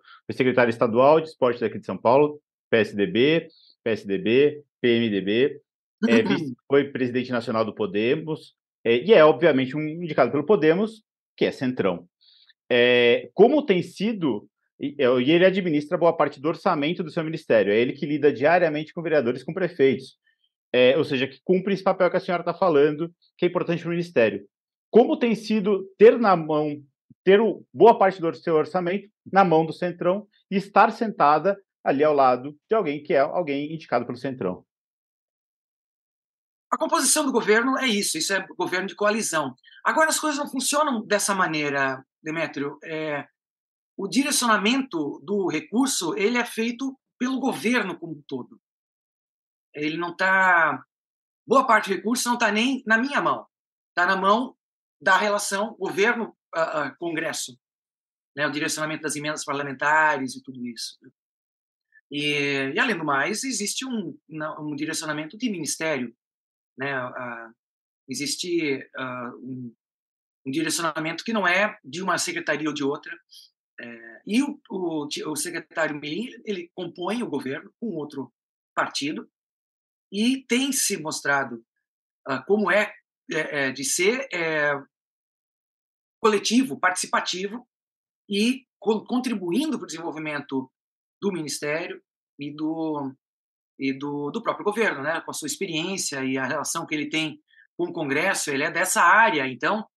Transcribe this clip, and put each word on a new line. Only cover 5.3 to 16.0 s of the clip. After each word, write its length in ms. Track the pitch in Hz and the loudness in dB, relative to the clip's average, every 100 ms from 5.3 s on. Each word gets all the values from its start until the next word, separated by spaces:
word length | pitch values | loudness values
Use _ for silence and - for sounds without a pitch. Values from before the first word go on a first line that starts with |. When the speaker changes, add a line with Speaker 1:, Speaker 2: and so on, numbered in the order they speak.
| 113 147 - _ _ _ - 226 | 0 0 -2 _ _ _ -4 2
Speaker 1:
é, 140 | 233 | 2
Speaker 2:
<laughs> 0 | |
Speaker 1:
vice-, 320 | 208 180 147 120 - | 2 -2 -4 -10 2
foi 220 | 139 139 | 2 2
presidente 420 | 131 123 123 123 | -2 -2 -2 -2
nacional 320 | 123 120 110 | -4 -2 -2
do 100 | 107 | -2
Podemos, 800 | - 101 101 113 160 156 156 - _ _ _ | -2 -2 0 0 -2 -4 -10 -12 _ _ _
é, 120 | 117 120 | 0 2
e 160 | 175 | 6
é, 120 | 208 | 8
obviamente, 520 | 156 135 165 131 127 151 | 8 8 4 4 0 -4
um 40 | |
indicado 500 | 151 165 175 151 123 | -6 -8 -4 2 2
pelo 160 | 151 147 | 2 2
Podemos, 560 | 202 156 175 214 - _ _ _ - | 4 4 4 0 -6 _ _ _ -2
que 80 | |
é 60 | - | -2
Centrão. 580 | - 127 127 98 87 - _ _ _ _ _ - | 0 -4 0 0 -2 -10 _ _ _ _ _ 0
É, 600 | 123 123 123 120 127 - | 4 6 6 6 4 0
como 320 | - 233 294 294 | 4 6 6 2
tem 160 | 180 | 0
sido, 640 | - - 208 214 151 104 - _ _ - | 0 -6 -4 -2 -2 -4 -8 _ _ -10
e, 140 | 143 147 | -10 0
é, 100 | 123 127 | 2 4
e 100 | 123 | 4
ele 120 | 170 | 4
administra 540 | 185 190 180 147 147 | 4 4 0 -2 -2
boa 180 | 180 | 2